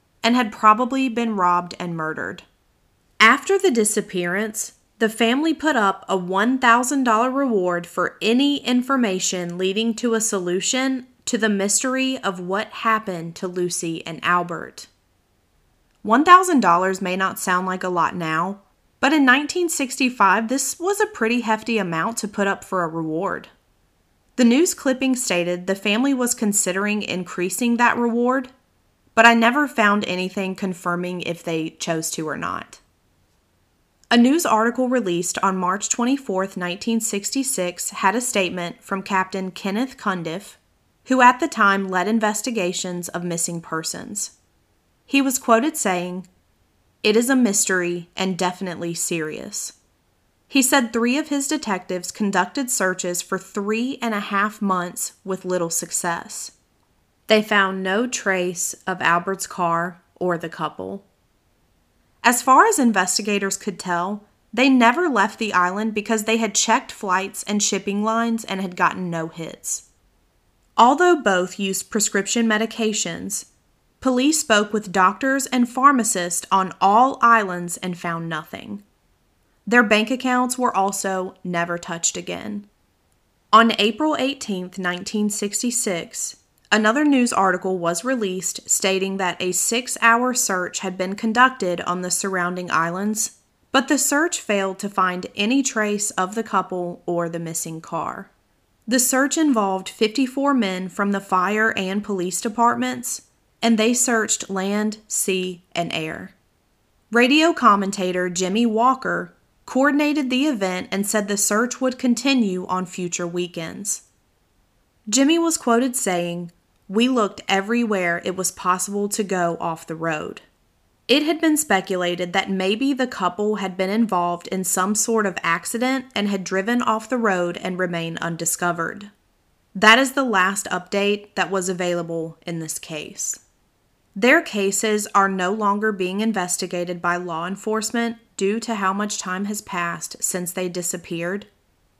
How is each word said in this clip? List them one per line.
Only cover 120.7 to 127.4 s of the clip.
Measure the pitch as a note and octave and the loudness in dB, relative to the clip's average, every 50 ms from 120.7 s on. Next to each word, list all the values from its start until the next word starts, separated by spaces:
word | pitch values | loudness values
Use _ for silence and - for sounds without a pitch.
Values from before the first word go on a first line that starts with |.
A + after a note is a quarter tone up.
| _ _ _ _ _ _ _ - | _ _ _ _ _ _ _ 4
It | A#3+ D4 D4+ | 4 4 4
had | D4+ E4+ D#4+ | 2 0 2
been | D#4+ D#4+ D#4 D4 | 2 2 2 2
speculated | - - G#3 F#3+ F#3 - G3 F3+ F3+ F3 F3 F3+ F3+ F3 F3 | 2 0 0 0 0 -2 -2 -2 0 -2 -2 -2 -4 -2 -2
that | G3 F#3 G3 | -2 -2 -2
maybe | F#3+ F#3+ F#3 F#3+ G#3+ A3 C4+ C4+ C#4+ | -2 -2 0 0 0 0 0 -2 0
the | B3+ C4 B3 | 0 -2 -4
couple | - - F#3+ F3+ F3+ - G#3 G#3+ G#3+ | -2 -2 -2 -2 -2 0 -2 -2 -2
had | G#3 G3 F#3+ F3+ | -2 -4 -6 -2
been | F#3 F#3+ F#3 | -2 -2 0
involved | G3+ A3 A#3 G3+ G3 F3+ F3 F3 F3 E3+ - - | 2 2 2 2 2 0 0 0 -2 -4 -6 -6
in | - F#3+ F#3 | -6 -4 -4
some | - - F#3+ F#3 G3 G#3+ | -2 0 0 0 0 0
sort | G#3 - - A3+ A3+ G#3+ | 0 0 0 0 2 0
of | G3 F3 - | 0 -2 -2
accident | - E3+ E3+ F3 - - - A#3 A#3+ B3+ B3+ C4 B3+ - _ | 0 0 0 0 -2 -6 -4 -2 -2 0 -2 -2 -4 -6 _
and | G#3 G3+ G#3 | -2 -2 0
had | G3+ G3 F#3 | -2 -4 -4
driven | E3+ F#3 F#3+ F#3+ G#3+ A#3+ B3 - | -2 -2 -2 0 0 0 0 0
off | - A3 A3 A3 - | 0 0 -2 -2 -4
the | C4 B3 | -4 0
road | A3+ G#3+ F#3+ F3+ | 0 0 0 0